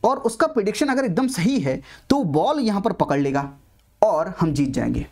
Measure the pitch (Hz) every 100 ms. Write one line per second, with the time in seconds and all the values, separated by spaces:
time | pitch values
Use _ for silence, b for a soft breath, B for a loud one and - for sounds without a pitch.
0 | 226 262 247 - 320 311 202 208 285 262
1 | 262 170 262 254 175 269 135 131 B B
2 | B 285 208 143 226 302 226 202 208 185
3 | 147 143 143 139 139 - _ _ _ _
4 | 165 156 175 180 165 139 143 - 117 120
5 | -